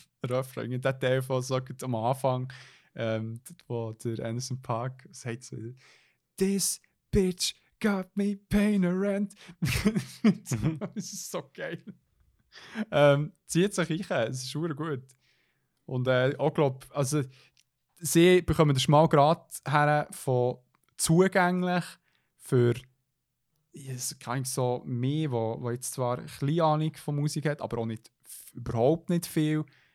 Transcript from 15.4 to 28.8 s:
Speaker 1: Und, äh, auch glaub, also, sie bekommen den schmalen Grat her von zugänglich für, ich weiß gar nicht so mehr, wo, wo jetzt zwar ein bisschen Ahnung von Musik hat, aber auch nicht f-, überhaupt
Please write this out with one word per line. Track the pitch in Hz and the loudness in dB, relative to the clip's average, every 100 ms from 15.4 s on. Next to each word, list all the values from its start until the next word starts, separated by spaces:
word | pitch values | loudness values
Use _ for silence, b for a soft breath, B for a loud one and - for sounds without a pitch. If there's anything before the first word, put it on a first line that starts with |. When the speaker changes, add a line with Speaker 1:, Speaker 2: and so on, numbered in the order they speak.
| _ _ _ _ - | _ _ _ _ -8
Speaker 1:
Und, | 127 127 | -2 2
äh, | 127 131 147 | 4 2 2
auch | 151 | 0
glaub, | 165 139 131 - | 2 0 0 -8
also, | 143 135 147 131 b b b _ _ _ _ | -4 0 0 -2 b b b _ _ _ _
sie | 160 170 175 180 | 2 6 8 6
bekommen | 170 156 151 | 4 4 4
den | 131 | 4
schmalen | - 147 160 | 6 6 6
Grat | 151 147 165 - - - | 6 4 2 -4 -12 -2
her | 147 147 151 - | 2 2 2 -2
von | - - 127 123 - _ _ _ - | -8 -2 0 0 -4 _ _ _ -6
zugänglich | - 165 190 190 180 180 180 180 - - _ _ _ _ | 2 4 4 4 2 2 0 -2 -4 -14 _ _ _ _
für, | - 131 120 117 - _ _ _ _ _ _ _ _ | 0 4 4 2 -6 _ _ _ _ _ _ _ _
ich | - 135 | -20 -14
weiß | 127 - - | -8 -8 -8
gar | - 131 | -6 -6
nicht | 131 | -4
so | - 123 123 147 | -2 -2 -2 -4
mehr, | 120 127 151 156 | -4 -2 -2 -2
wo, | 120 113 113 | -2 -2 -4
wo | 120 | -6
jetzt | 123 - | -6 -8
zwar | - 123 123 | -4 -2 -4
ein | |
bisschen | 151 - 139 165 | -8 -4 -2 2
Ahnung | 160 151 156 - | 2 2 0 -4
von | - 147 | -4 -2
Musik | 151 151 143 | -2 -2 -4
hat, | 147 | -4
aber | - 120 | -4 -4
auch | 113 | -4
nicht | 110 - _ | -6 -12 _
f-, | - - - | -20 -20 -18
überhaupt | - 120 117 | -12 -4 2